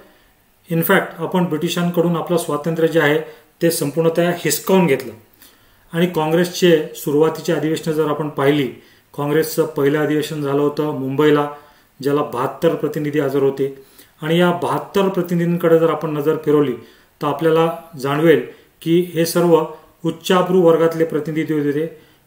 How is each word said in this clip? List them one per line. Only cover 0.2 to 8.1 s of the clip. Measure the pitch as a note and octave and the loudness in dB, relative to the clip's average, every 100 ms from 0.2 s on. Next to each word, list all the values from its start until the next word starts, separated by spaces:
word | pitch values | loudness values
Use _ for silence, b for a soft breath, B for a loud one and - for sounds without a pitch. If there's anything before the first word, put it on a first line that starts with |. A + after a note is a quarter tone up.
| b b b _ - | b b b _ -4
In | E3 | -2
fact, | E3 F#3+ - - | 2 2 0 -8
आपण | D#3 F#3 | -4 -2
ब्रिटिशांकडून | F3 D3+ F3 F3 F3 F3 E3+ E3 | 0 -2 -2 -2 0 0 0 0
आपलं | - E3 | -2 -2
स्वातंत्र्य | - C#3+ E3+ D#3+ D#3+ | -2 -4 -2 0 2
जे | D#3+ | 4
आहे | C#3+ D#3 - B B - | 2 2 -4 B B -2
ते | E3+ | 0
संपूर्णतः | D#3+ C#3+ D#3 E3 E3 E3+ E3+ | 0 -4 0 0 2 0 0
हिसकावून | D#3 - - F#3+ E3 | -2 -4 2 2 4
घेतलं. | C3 A2+ G#2+ _ _ b b b b b | 0 -4 -14 _ _ b b b b b
आणि | E3 F3+ | -2 0
काँग्रेसचे | E3+ D#3 E3 F3 - F3+ D#3 E3 | 0 0 0 0 2 4 4 2
सुरुवातीची | - - D3 D#3+ D#3 - | -8 -2 2 2 0 -4
अधिवेशनं | D3+ D#3 D3+ E3 | -2 -2 -4 -4
जर | D#3 | -2
आपण | D3+ | -2